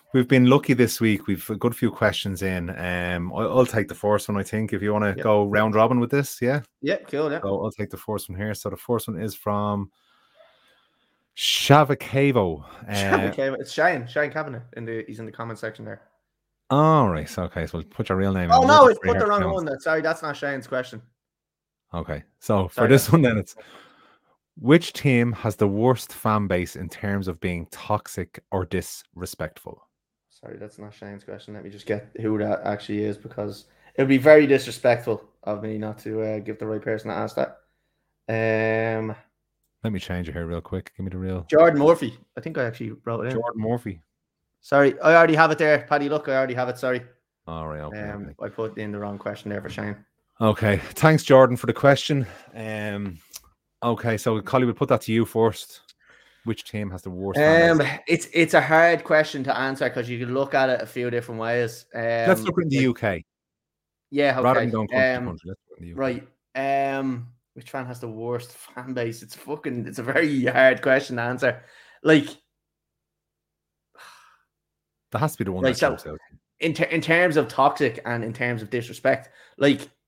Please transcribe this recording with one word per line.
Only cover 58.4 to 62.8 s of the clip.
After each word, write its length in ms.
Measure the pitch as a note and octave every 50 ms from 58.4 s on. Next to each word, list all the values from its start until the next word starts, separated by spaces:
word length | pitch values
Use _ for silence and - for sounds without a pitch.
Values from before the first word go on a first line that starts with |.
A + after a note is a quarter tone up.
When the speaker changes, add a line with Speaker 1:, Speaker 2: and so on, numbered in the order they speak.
| E3 D#3 F#3
Speaker 2:
a 60 | D#3
hard 440 | C3 C#3 D#3+ D#3+ E3+ E3+ E3+ D3 -
question 400 | - E3 D#3 D3+ - - C#3 C3
to 120 | C3+ G#2+
answer 320 | A#2 C3 C3+ C3+ C3+ D3 B2
'cause 180 | - C3 A#2 A#2+
you 100 | B2 A#2
can 140 | B2+ A#2+ B2+
look 180 | C3+ C#3 C3+ -
at 140 | C3+ C3 C3
it 100 | B2+ A#2
a 60 | -
few 220 | - - B2+ B2 B2
different 300 | A#2+ A#2+ A#2 - A#2 A2+
ways. 440 | A2+ A2+ A#2+ A#2+ A#2+ A2+ A#2+ - - _ -
Um, 60 | A#2 A2+
Speaker 1:
Let's 380 | A#2 A#2 A#2 A2+ F#3 F#3+ - A3
look 160 | F#3+ E3 F#3
at 100 | E3+ D#3
the 60 | C3+
Speaker 2:
like 60 | C3+